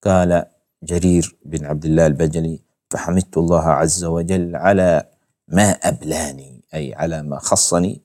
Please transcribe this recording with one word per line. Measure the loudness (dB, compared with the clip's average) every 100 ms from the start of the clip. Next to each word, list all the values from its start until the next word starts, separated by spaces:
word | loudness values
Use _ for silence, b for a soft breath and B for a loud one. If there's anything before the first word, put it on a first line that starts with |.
قال | 2 2 4 2 -2 _ _ _
جرير | -6 0 2 2 0 _
بن | -10 -10
عبد | -6 -6
الله | 0 2 2
البجلي: | 2 -2 -2 -4 -6 _ _ _
"فحمدت | -8 -2 -2 0 -2
الله | 2 2
عز | 2 2 2 -2
وجل | -4 -4 -2 -2 -2 -2
على | 2 4 4 2 -2 _ _ _ _
ما | 2 2
أبلاني"، | 2 -2 -4 -6 -6 -6 -8 -18 -20 _
أي | -8 -8
على | -6 -6 -4
ما | -8 -8
خصني | 0 0 2 2 0 -4